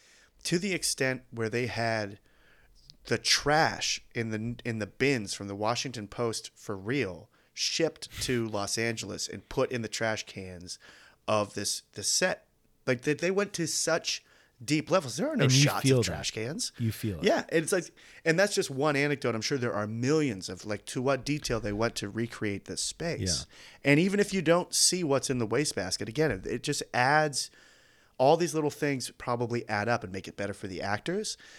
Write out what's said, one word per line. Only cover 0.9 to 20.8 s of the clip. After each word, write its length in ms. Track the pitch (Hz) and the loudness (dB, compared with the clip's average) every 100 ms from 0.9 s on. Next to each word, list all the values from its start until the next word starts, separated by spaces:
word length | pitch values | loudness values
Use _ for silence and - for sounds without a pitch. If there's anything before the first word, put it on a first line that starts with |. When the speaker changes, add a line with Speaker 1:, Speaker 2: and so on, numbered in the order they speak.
| - 131 127 - | 0 0 -2 -6
Speaker 1:
where 180 | 117 110 | -4 -2
they 200 | 117 123 | 0 -2
had 500 | 113 113 110 101 104 _ _ _ _ _ _ _ - - | -2 0 0 -4 -10 _ _ _ _ _ _ _ -18 -2
the 100 | 113 | 0
trash 840 | - - 143 151 135 - - - - | 2 2 4 4 4 2 -4 -4 -6
in 140 | 123 113 | -6 -4
the, 280 | 110 117 120 120 | -2 -4 -6 -6
in 120 | 110 | -4
the 60 | 98 | -6
bins 460 | - 135 131 98 | 0 2 2 -2
from 160 | - 101 | -8 -6
the 60 | |
Washington 520 | 101 107 120 139 117 104 | -2 0 0 -4 -8 -10
Post 440 | - 117 110 - | -4 -2 -2 -8
for 220 | _ - 98 | _ -10 -8
real 540 | 98 143 98 87 110 _ _ | -4 -2 -2 -6 -16 _ _
shipped 560 | - - - 160 - - - | -4 -4 2 0 0 -14 -6
to 260 | - 123 113 | -2 0 0
Los 280 | 104 101 - | -2 -2 0
Angeles 520 | 117 113 98 98 - | 0 -2 -6 -6 -8
and 200 | 98 - | -8 -6
put 240 | - 131 | -2 0
in 80 | 123 | -2
the 80 | 110 | -4
trash 380 | - 113 107 - | -2 -2 -2 -6
cans 520 | 104 92 90 87 - - - - _ - | -12 -12 -12 -14 -14 -16 -20 -20 _ 0
of 280 | 107 101 | 2 0
this, 280 | 98 101 - - | -4 -4 -6 -8
this 160 | - 98 | -8 -2
set. 360 | - 180 - _ _ _ _ - | 2 0 -2 _ _ _ _ -2
Like, 160 | 123 | 0
they, 120 | 151 | 0
they 160 | 143 175 | 0 0
went 240 | 196 202 | 0 0
to 120 | - 165 | -2 -2
such 560 | - - 170 - - _ _ _ _ | -2 0 0 0 -6 _ _ _ _
deep 280 | 113 151 143 | -2 0 2
levels. 260 | 185 135 120 | 2 2 -4
There 120 | 277 | -2
are 80 | 285 | 2
no 80 | |
Speaker 2:
And 80 | 127 | 6
you 100 | 131 | 6
Speaker 1:
shots 200 | 143 98 | 6 4
Speaker 2:
feel 180 | 135 131 | 4 4
Speaker 1:
of 60 | 104 | 4
Speaker 2:
that. 60 | |
Speaker 1:
trash 200 | 80 - | -2 -6
cans. 400 | 110 113 196 - - | -6 -6 -6 -8 -2
Speaker 2:
You 140 | 113 | -4
feel 260 | - 110 87 | -2 -4 0
it. 40 | |
Speaker 1:
Yeah, 200 | 202 302 - | 2 2 2
it's 240 | 165 156 | -2 2
like, 180 | 185 156 - - - 165 | -2 -2 -14 -20 -6 0
and 120 | 165 | 4
that's 160 | 202 | 4
just 160 | 196 170 | 2 -2
one 240 | 131 151 | 0 2
anecdote. 400 | 139 147 143 123 | 4 2 0 0
I'm 60 | 110 | 0
sure 160 | - 143 | 0 0
there 160 | 120 | 0
are 140 | 98 107 | -2 -2
millions 640 | 113 123 156 143 98 92 | -2 2 4 2 -2 -6
of, 160 | 92 107 | -10 -6
like, 180 | 104 | -6